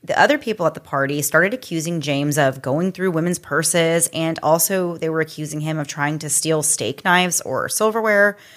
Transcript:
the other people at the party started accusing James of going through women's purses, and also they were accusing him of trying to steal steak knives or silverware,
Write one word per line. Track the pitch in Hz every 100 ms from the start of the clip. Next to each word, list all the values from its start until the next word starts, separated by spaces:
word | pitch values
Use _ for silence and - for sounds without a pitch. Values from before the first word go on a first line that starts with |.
the | - -
other | 175 196
people | 226 220 165
at | 156
the |
party | - 143 139 147
started | 143 160 185
accusing | 254 - 165 156 170
James | 143 139 143 147
of | 139 135
going | 131 143 185
through | 180 185
women's | 160 170 170
purses, | - 143 160 175 165 170 165
and | - 160 160
also | 147 165 175 190 180 170
they | 160
were | 160
accusing | 156 156 151 151
him | 151 156
of | 143
trying | - 143 151
to | 151
steal | - 156 156
steak | 147 - 113 135
knives | 190 180 180 170
or | - 127 -
silverware, | - 214 220 220 202 208 202 -